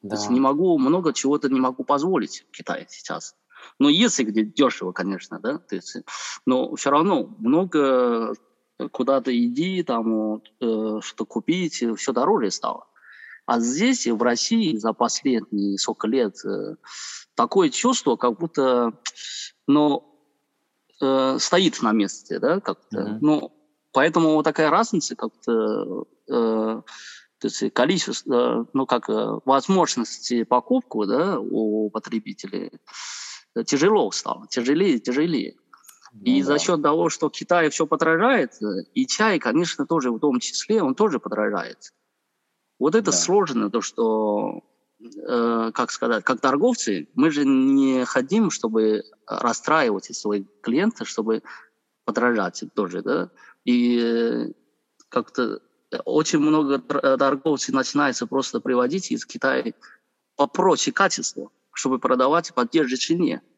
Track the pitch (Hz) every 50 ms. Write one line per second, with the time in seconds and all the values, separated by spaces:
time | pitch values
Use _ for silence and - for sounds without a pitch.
0 | - 101 107 104 104 107 123 131 135 135 143 151 180 185 170 151 131 131 160 185
1 | 175 156 127 - - 135 147 147 - 135 135 131 131 127 131 131 127 - 143 139
2 | 143 185 190 156 101 - - - _ _ - - - - 87 - - _ - -
3 | - - 80 80 - - _ _ _ _ _ - - - _ _ 135 147 147 170
4 | 233 240 - - 127 107 101 110 110 107 - - 139 123 - - 90 92 90 -
5 | 90 95 98 90 - - 87 85 95 113 139 - _ _ 101 87 - - - 95
6 | - - - - - - - - _ 127 127 127 131 - 151 - - 139 143 147
7 | 165 202 185 135 98 - - - 110 117 139 165 190 180 - 156 143 135 131 127
8 | 123 120 120 117 113 110 117 - _ _ _ _ _ _ _ _ 131 - - -
9 | 127 127 135 135 120 131 123 120 120 120 120 135 165 185 190 185 170 - 175 175
10 | 165 165 110 110 107 107 107 107 _ - _ _ 127 117 110 110 110 110 107 107
11 | 101 - - - 113 _ - 117 - - 170 185 180 156 - - 123 117 110 98
12 | - - 123 120 131 180 214 190 117 98 - - - - - - - _ _ _
13 | _ - - - - - - - _ - 120 117 113 117 127 156 214 254 262 240
14 | - 117 117 104 120 120 120 117 - - - 113 113 156 156 107 104 113 110 -
15 | - - - - - 139 123 113 101 _ - 101 101 101 98 98 - - 107 _
16 | - 110 117 135 120 101 95 - - 104 98 101 101 101 - _ _ - - -
17 | - - - - - _ _ - - 123 - 196 185 147 - - - 247 262 -
18 | - 151 120 - - 123 113 - 170 170 _ - 135 131 127 123 120 117 113 -
19 | _ - - - - - - - - - _ _ _ - 139 147 151 147 143 131
20 | _ _ _ _ _ _ _ _ _ _ _ _ _ _ _ _ _ _ _ _
21 | 139 135 135 135 131 131 135 - - - - 180 196 151 - - 120 110 107 113
22 | 101 92 - - - - - - 107 131 165 196 - - 180 _ _ _ - -
23 | 196 214 107 110 147 151 151 147 - - _ _ _ _ _ _ _ _ _ 131
24 | 143 170 156 175 165 156 156 151 147 160 151 - 160 151 156 190 226 - - 175
25 | - - 123 - - 113 _ _ - - 117 113 110 107 107 101 95 92 92 -
26 | - _ _ _ _ - 135 120 117 113 110 110 107 110 110 113 - - - -
27 | - - - - _ _ _ _ - - - - - 113 _ - 123 151 190 175
28 | - - 117 - - - 135 120 123 123 120 117 117 - - 135 131 - 127 123
29 | - - 110 110 110 110 110 110 _ 131 135 139 - - 190 190 165 - - 127
30 | 117 - - - - - 120 117 113 - 123 123 - - 254 262 - _ - 113
31 | 104 95 110 135 170 196 190 131 101 - 101 110 110 107 107 110 107 104 - 110
32 | - - - 110 - - 101 - - 196 - 92 90 - - - _ - - -
33 | - - - - - - - - _ _ _ 117 113 - - 139 - 196 214 202
34 | 131 98 - - - - - - - - - 131 117 123 147 160 196 196 143 113
35 | - 127 123 139 156 175 165 120 80 - - _ _ _ - _ _ - - _
36 | _ - _ 107 101 123 127 139 139 135 147 143 - - 180 156 147 151 147 165
37 | 175 160 - - - 143 - - - - 175 175 165 151 - - 160 147 160 143
38 | 165 160 160 165 208 254 269 220 143 120 - - 107 107 95 98 - _ _ -
39 | 131 - - - 214 220 196 151 - 123 110 151 175 165 - - 143 - 170 160
40 | 127 127 117 110 - 147 127 123 - - - - - - 214 220 180 135 135 -
41 | 208 214 156 117 - - - 107 107 104 104 98 117 117 - _ - - _ _
42 | _ _ _ _ _ _ _ _ _ _ _ _ _ _ _ _ 123 156 170 226
43 | 214 180 - - - - 185 208 196 156 131 117 110 104 95 117 101 - - -
44 | 117 113 110 110 107 107 104 104 107 101 - - _ _ _ _ _ _ _ _
45 | - 247 294 311 - - 127 120 117 117 117 113 113 113 110 - 123 - - -
46 | - 117 117 107 - - 131 113 - 135 131 143 180 247 247 - - 120 101 85
47 | 73 _ _ - 139 165 151 147 143 135 135 131 131 135 135 139 135 135 131 127
48 | 123 - - 135 127 135 185 220 220 170 - - - 113 110 113 110 107 107 104
49 | - - _ _ _ - 107 - - 120 117 - - - 151 160 143 117 104 95
50 | - - - - - 107 104 101 98 _ _ _ - 117 117 147 190 226 226 -
51 | 113 - - - 107 113 110 110 _ - - - - _ _ _ _ _ _ _
52 | _ - 107 104 117 123 120 107 95 90 - - - - _ - 101 87 87 92
53 | - - 131 165 180 180 _ _ - - - _ _ 123 123 123 120 120 120 120
54 | 117 117 117 117 117 117 120 120 120 - - _ _ _ _ _ _ _ _ _
55 | _ _ - 127 113 - _ - 123 107 101 - _ _ _ _ _ _ - 160
56 | - - - 151 160 - - 156 147 151 156 156 151 139 139 135 123 - 143 139
57 | - 139 135 127 139 135 139 135 - 160 147 131 - - 131 135 127 - - 147
58 | 147 135 120 - 120 113 - 135 127 - - - - 131 127 123 123 127 151 190
59 | 180 - - - - _ - 120 - 135 131 131 - 233 - _ - - - _
60 | _ _ _ _ _ _ _ - 143 - - - 180 190 160 131 - 147 127 -
61 | 196 185 - - - - - - - - _ _ _ _ _ - - 131 131 123
62 | - 131 131 127 127 135 151 170 165 - - - 120 117 - 160 151 123 127 127
63 | - - 165 175 175 131 82 73 _ _ _